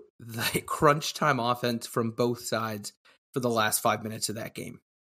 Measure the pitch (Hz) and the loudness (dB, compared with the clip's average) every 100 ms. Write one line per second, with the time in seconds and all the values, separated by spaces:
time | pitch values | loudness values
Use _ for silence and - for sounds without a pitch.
0 | - - 117 113 - - - - 156 147 | -8 -20 -12 -4 -2 -2 -2 4 6 6
1 | - - 151 131 117 123 120 117 - - | 2 0 2 2 2 0 0 -2 -4 -2
2 | 113 113 123 120 - 110 110 107 104 - | -2 2 0 0 -2 -2 -2 -6 -10 -16
3 | _ _ _ 139 123 113 107 - 120 107 | _ _ _ -2 0 2 2 2 2 2
4 | 110 110 - 107 - - - - _ _ | -2 -6 -4 -4 -8 -10 -12 -12 _ _